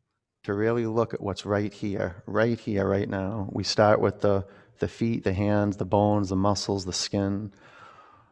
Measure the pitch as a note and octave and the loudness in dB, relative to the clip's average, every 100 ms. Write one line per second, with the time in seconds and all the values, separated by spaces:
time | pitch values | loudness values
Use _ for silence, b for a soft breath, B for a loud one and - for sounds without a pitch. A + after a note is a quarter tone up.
0 | _ _ _ _ - G2+ A2 A#2+ A2+ A2+ | _ _ _ _ -6 0 0 0 0 0
1 | A2 - G2+ F#2 G2 G#2 G#2 - G#2+ G2+ | 0 -2 -6 -6 -2 -2 -2 -6 -6 -2
2 | F#2+ F2+ - G#2 A#2 A2+ - G2+ G2 G2 | -4 -6 -4 0 0 0 -2 0 0 0
3 | G2+ G2 F#2+ A2 G2 G#2+ F#2+ - G#2 G#2+ | -2 -4 -4 -6 -6 -4 0 4 6 6
4 | G#2+ - G2+ G2 F#2+ B B - G2 - | 2 2 2 2 -2 B B -6 -6 -2
5 | A#2 - G2+ F#2+ G2+ G#2 G2+ G2 F#2 G2+ | -2 -2 -2 0 2 2 0 -2 0 2
6 | G#2 G#2 F#2+ F#2+ G2+ G2 - G2+ F#2 - | 4 2 0 2 2 0 -2 -4 -4 -6
7 | - G#2 G2 G2+ G#2+ b b b b b | -4 -2 -2 -4 -8 b b b b b
8 | b b b | b b b